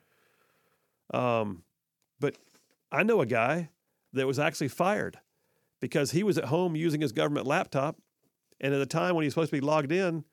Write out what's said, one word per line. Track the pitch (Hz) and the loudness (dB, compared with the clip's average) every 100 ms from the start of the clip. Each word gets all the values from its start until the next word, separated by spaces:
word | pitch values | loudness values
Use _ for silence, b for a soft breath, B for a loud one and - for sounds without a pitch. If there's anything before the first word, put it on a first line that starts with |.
| _ _ _ _ _ _ _ _ _ _ - | _ _ _ _ _ _ _ _ _ _ -6
Um, | 123 123 117 104 87 - _ _ _ _ _ | -2 0 0 -2 -8 -16 _ _ _ _ _
but | 139 - _ _ _ _ _ | -6 -6 _ _ _ _ _
I | 143 | 0
know | 208 214 | 2 2
a | 120 | 2
guy | 113 120 165 160 _ _ _ _ | 2 2 0 -4 _ _ _ _
that | 131 131 | -2 0
was | 135 | 0
actually | 156 147 139 | -2 -2 -4
fired | - 180 208 92 - _ _ _ _ _ _ | 0 0 0 -4 -10 _ _ _ _ _ _
because | 131 160 135 | -4 0 0
he | 170 | 2
was | 208 156 | 2 0
at | 120 | 0
home | 160 180 | 0 0
using | 156 165 151 | 0 0 0
his | 151 | -2
government | - 156 143 120 | 0 0 0 0
laptop, | 160 - 143 143 - _ _ _ _ _ - | 0 0 -2 -2 -6 _ _ _ _ _ -6
and | 135 | -2
at | 139 | 0
the | 131 | 0
time | 160 180 | 0 0
when | 170 | 2
he | 151 | 0
was | |
supposed | 165 156 | 0 0
to | 147 | 0
be | |
logged | 143 156 139 | 2 0 2
in, | 180 185 160 - | 0 0 -2 -8